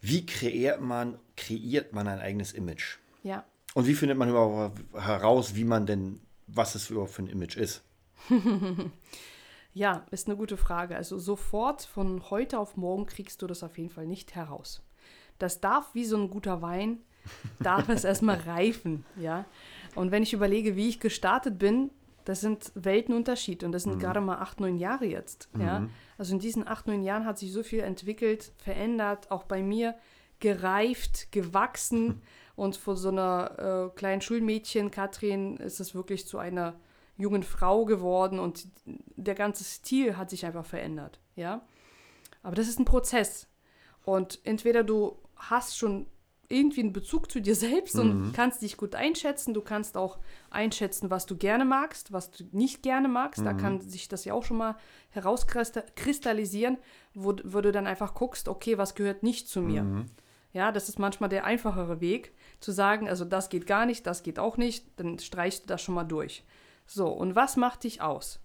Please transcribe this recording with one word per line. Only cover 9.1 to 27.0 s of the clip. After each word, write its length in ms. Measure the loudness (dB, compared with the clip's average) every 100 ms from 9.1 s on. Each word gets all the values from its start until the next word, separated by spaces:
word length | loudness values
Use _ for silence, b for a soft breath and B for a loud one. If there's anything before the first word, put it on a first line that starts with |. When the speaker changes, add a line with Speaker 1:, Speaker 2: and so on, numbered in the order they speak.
| B B B B B B
Speaker 2:
Ja, 300 | 0 0 0 -4
ist 180 | -8 -4
eine 80 | -4
gute 200 | -4 2
Frage. 380 | 2 2 -4 -6
Also 220 | -6 -8
sofort 640 | -4 -2 -2 0 0 -2
von 460 | -8 -2 -2 -2 -4
heute 280 | -4 -2 -2
auf 180 | -4 -4
morgen 300 | -2 -2 -4
kriegst 340 | -8 -14 -10
du 60 | -8
das 160 | -8
auf 160 | -10 -10
jeden 100 | -12
Fall 160 | -8 -8
nicht 280 | -8 -10
heraus. 480 | -12 -10 -12 -12 -14 -14 b b b b -6
Das 220 | -4 0
darf 340 | 2 2 0
wie 100 | -6
so 120 | 0 0
ein 100 | 0
guter 320 | -4 -4 -4
Wein, 380 | -2 -2 -2 -4 -10 B B B B B
darf 300 | 4 4 4
es 160 | 2
erstmal 320 | 4 4 4 2
Speaker 1:
<laughs> 100 | 0
Speaker 2:
reifen, 600 | 2 2 2 -4 -6 -8 -8
ja. 300 | -4 -4 -6 B B B B
Und 160 | -2 2
wenn 120 | 4
ich 120 | 4
überlege, 420 | 4 4 4 2 2
wie 120 | 0
ich 100 | 2
gestartet 580 | -2 0 2 4 2 2
bin, 320 | 4 4 2 -4 -20 -14 -6
das 160 | -2
sind 280 | 0 -2 -4
Weltenunterschied 880 | -4 2 2 4 0 2 -2 -4 -4
und 80 | -2
das 120 | -2
sind 100 | -2
Speaker 1:
Mhm. 60 | -2
Speaker 2:
gerade 200 | 0 0
mal 160 | 0 -2
acht, 200 | -6 -4
neun 160 | -2 0
Jahre 300 | -2 -2 -2
jetzt, 420 | -4 -8 -16 -10 -2
ja. 220 | 0 0
Speaker 1:
Mhm. 100 | -2 -8 B B
Speaker 2:
Also 160 | -2
in 40 | -2
diesen 300 | 0 -4 -4
acht, 180 | -6 -2
neun 160 | -2